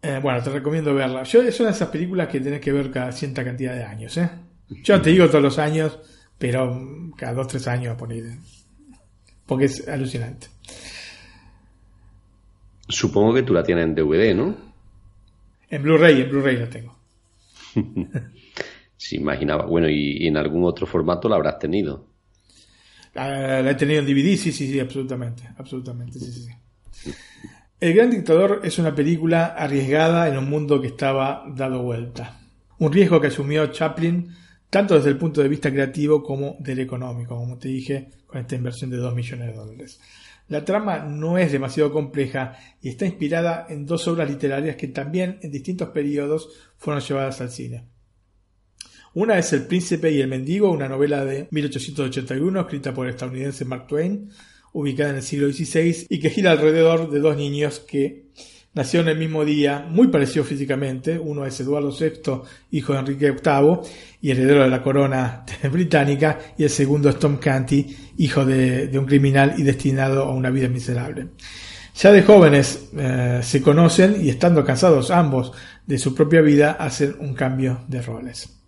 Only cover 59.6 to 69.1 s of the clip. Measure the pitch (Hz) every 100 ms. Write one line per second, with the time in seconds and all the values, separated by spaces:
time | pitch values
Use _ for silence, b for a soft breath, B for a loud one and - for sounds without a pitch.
59.6 | 143 143 170 165 247 160 135 165 135 143
60.6 | 139 135 139 131 131 165 160 147 135 131
61.6 | 131 143 143 139 156 156 - 131 B B
62.6 | B 156 131 139 131 139 143 131 165 139
63.6 | 143 170 B B B B 143 127 131 143
64.6 | 131 127 131 139 139 131 123 - - -
65.6 | 139 151 170 156 139 139 156 151 B -
66.6 | 147 - 135 147 143 139 151 139 - 135
67.6 | 127 139 143 B B - 160 147 131 131
68.6 | 131 127 139 135 135